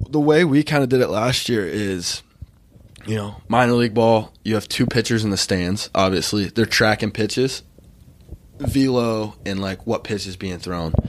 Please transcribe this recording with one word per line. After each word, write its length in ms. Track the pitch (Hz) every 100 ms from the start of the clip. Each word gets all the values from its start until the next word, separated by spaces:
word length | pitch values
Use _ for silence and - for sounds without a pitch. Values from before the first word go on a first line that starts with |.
| -
the 100 | 151
way 240 | 147 151 175
we 160 | 143
kinda 240 | 151 147 127
did 140 | 127
it 60 | 104
last 420 | 98 120 127 -
year 160 | 113 87
is, 560 | 95 101 92 85 - _ - - _ _ - - - -
you 100 | 110
know, 220 | 101 101 -
minor 260 | 117 120
league 200 | 120 120
ball, 400 | 113 113 110 107 _
you 120 | 104 110
have 120 | -
two 180 | - 120
pitchers 380 | 120 113 113
in 60 | 110
the 60 | 95
stands, 520 | - 95 90 101 - -
obviously. 500 | 95 92 - 104 90
They're 160 | 113 107
tracking 460 | - 110 107 107
pitches, 520 | 107 107 - 131 - - - - - - - - - - -
velo, 760 | - 139 135 123 117 110 107 - 101
and, 160 | 95
like, 260 | 98 95 113
what 160 | 107
pitch 240 | - 104 98
is 80 | 90
being 240 | 98 85
thrown. 340 | 90 87 82 80